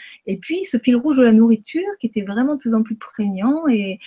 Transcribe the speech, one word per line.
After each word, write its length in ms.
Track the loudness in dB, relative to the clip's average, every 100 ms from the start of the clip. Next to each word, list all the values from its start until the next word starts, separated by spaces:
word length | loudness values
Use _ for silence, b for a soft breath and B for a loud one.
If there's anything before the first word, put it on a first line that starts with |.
| B B -10
Et 120 | -10
puis, 260 | -6 -8
ce 140 | -4 -2
fil 180 | 0 0
rouge 220 | 2 4
de 60 |
la 100 | 6
nourriture, 560 | 6 6 2 -2 -6 -6 -6
qui 80 | -6
était 140 | -6
vraiment 340 | -6 -4 -2 -2
de 40 |
plus 140 | -2
en 100 | -2
plus 120 | -2 -6
prégnant, 720 | -12 -6 -6 -2 -2 -2 0
et, 320 | 0 -2 -8